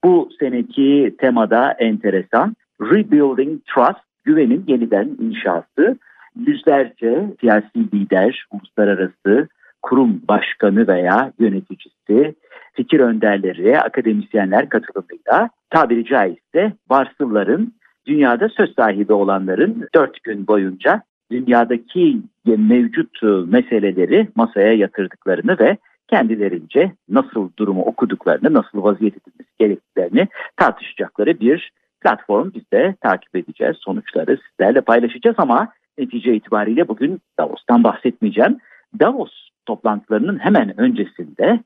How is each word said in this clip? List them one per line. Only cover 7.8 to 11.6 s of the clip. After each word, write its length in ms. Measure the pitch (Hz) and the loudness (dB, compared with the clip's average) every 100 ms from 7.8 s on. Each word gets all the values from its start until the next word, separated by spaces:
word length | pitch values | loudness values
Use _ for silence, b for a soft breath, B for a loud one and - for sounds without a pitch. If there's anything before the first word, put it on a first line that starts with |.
| 107 | -2
lider, 540 | 104 98 92 104 120 - | -2 0 2 2 -2 -12
uluslararası 960 | 104 - - 101 95 92 _ 98 113 156 b b b | -16 -10 -2 0 0 -4 _ 0 0 0 b b b
kurum 400 | - 131 123 92 - | -2 2 2 0 -2
başkanı 600 | 104 - - 104 101 104 | -2 -2 -2 0 2 2
veya 440 | 92 90 104 135 - | 2 2 0 -2 0
yöneticisi, 960 | 113 95 | 0 0